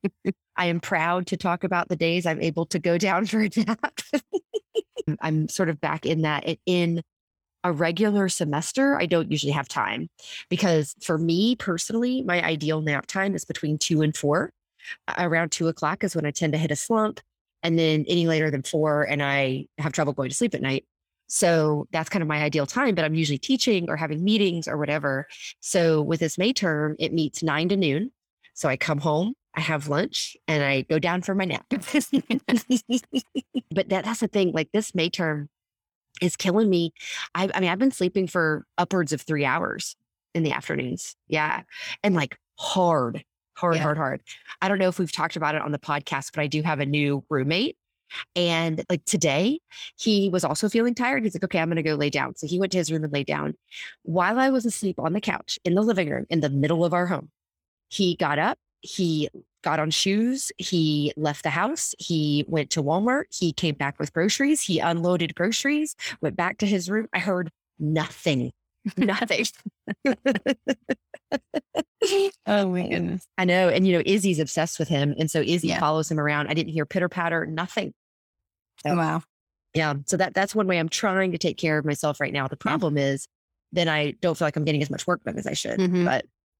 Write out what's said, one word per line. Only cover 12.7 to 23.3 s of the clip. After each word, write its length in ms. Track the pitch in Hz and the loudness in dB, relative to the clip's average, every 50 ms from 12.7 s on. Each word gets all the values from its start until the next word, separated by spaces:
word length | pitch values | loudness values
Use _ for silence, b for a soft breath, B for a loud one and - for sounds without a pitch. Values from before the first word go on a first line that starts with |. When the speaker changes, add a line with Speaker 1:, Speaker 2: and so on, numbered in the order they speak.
| 156 156 | 0 0
Speaker 1:
nap 240 | 156 156 147 139 - - | 0 -2 -2 -2 -4 -4
time 260 | - 196 190 202 196 | -4 -2 -2 0 -2
is 120 | 165 - | -4 -6
between 320 | - 165 - - 151 151 151 | -8 -8 -6 -4 -2 -2 -2
two 240 | - - 165 151 | 0 2 2 4
and 140 | 156 156 156 | 4 2 0
four. 360 | - - 143 147 175 240 359 - _ _ _ _ _ B B B B B - | 0 0 2 2 2 0 -2 -6 _ _ _ _ _ B B B B B -8
A-, 180 | - - 180 | -4 -2 -2
around 260 | 175 165 165 170 165 - | 0 2 0 0 0 -2
two 160 | - 170 165 | -2 0 -2
o'clock 340 | 160 - - 147 170 - - | -2 0 -2 -2 -2 -2 -2
is 120 | 190 - 165 | -2 -2 -2
when 80 | 151 | -2
I 60 | 147 | -2
tend 200 | 143 - 170 160 143 | -2 -2 -2 0 0
to 60 | 156 | 0
hit 100 | 160 156 | 0 0
a 40 | 147 | -2
slump. 460 | 147 - - 233 220 214 214 214 - - _ _ _ _ _ _ _ - | -2 -2 0 0 2 2 0 -2 -6 -14 _ _ _ _ _ _ _ -2
And 160 | 170 165 165 | 0 2 4
then 240 | 165 160 156 156 147 - | 4 4 4 2 2 2
any 180 | 175 175 170 165 | 2 2 2 2
later 240 | 160 156 156 156 | 2 2 2 0
than 100 | 147 143 135 | 0 -2 -4
four, 400 | - - 160 151 156 147 147 147 | -2 -2 0 2 2 2 2 0
and 200 | - 143 143 143 | 0 0 0 0
I 440 | 139 139 139 139 131 131 139 147 - _ - | 0 0 2 0 0 0 -4 -6 -8 _ -6
have 160 | 151 156 135 | -4 -4 -2
trouble 180 | - 156 139 135 | 0 0 0 0
going 160 | - 135 127 | -2 -2 -4
to 60 | 127 | -2
sleep 180 | - 240 233 - | 0 0 0 0
at 80 | - | -2
night. 240 | - 135 135 135 - _ _ _ _ _ _ _ _ - | -2 -2 -2 -2 -4 _ _ _ _ _ _ _ _ -6
So 600 | - - - 175 170 165 156 151 151 147 - - | -2 2 4 4 4 4 4 4 2 0 -2 -4
that's 180 | - 165 160 - | -4 -4 -4 -2
kind 120 | - 202 | -2 -2
of 60 | 165 151 | 0 0
my 140 | 151 151 151 | 0 0 0
ideal 220 | 151 143 156 139 | 0 0 0 0
time, 280 | 139 - 240 277 262 202 | 0 0 0 2 2 2
but 120 | 170 160 | 2 2
I'm 80 | 151 156 | 2 2
usually 220 | 160 160 147 | 2 0 0